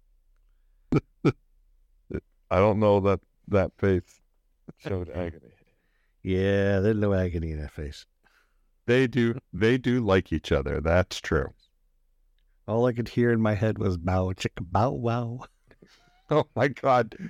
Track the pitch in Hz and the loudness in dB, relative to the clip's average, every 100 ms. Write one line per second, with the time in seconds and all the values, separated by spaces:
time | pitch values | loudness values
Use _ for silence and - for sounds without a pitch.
0 | _ _ _ _ _ _ _ _ - 151 | _ _ _ _ _ _ _ _ -2 -2
1 | - _ 160 - _ _ _ _ _ _ | -2 _ -2 -2 _ _ _ _ _ _
2 | - - - _ - 90 104 101 107 101 | -10 -10 -10 _ -2 2 2 4 4 4
3 | 98 92 _ _ - 101 90 - 98 92 | 2 0 _ _ -2 0 0 0 0 0
4 | - _ _ _ _ _ - - - 95 | -2 _ _ _ _ _ -20 -14 -8 -8
5 | 85 71 87 80 58 _ _ _ _ _ | -8 -8 -8 -10 -20 _ _ _ _ _
6 | _ _ 95 92 98 101 98 98 101 110 | _ _ -4 0 2 2 2 2 2 2
7 | 104 95 92 85 82 76 73 - 73 - | 0 0 0 -4 -6 -8 -10 -12 -14 -14
8 | - _ _ _ _ _ _ _ - 123 | -20 _ _ _ _ _ _ _ 0 2
9 | 131 123 117 113 - 92 110 131 123 123 | 2 2 0 -2 -8 -2 0 2 0 0
10 | 107 95 - 78 - 73 69 71 76 87 | 2 2 2 -4 0 -2 -2 -4 2 2
11 | 92 - - 80 - - _ _ _ _ | 0 -4 -2 -2 -2 -10 _ _ _ _
12 | _ _ _ _ _ _ - 110 123 120 | _ _ _ _ _ _ -4 0 0 -2
13 | 113 - 120 117 110 101 113 95 98 90 | -4 0 2 2 2 2 0 0 -2 -2
14 | 87 92 92 92 - - 85 95 120 143 | 0 0 0 -4 -8 -8 -4 0 0 -2
15 | 117 117 117 123 120 _ _ _ _ _ | -4 -4 -6 -10 -16 _ _ _ _ _
16 | _ _ - 151 - - 139 123 135 127 | _ _ -2 0 0 0 -2 0 2 2
17 | 110 - | 0 -6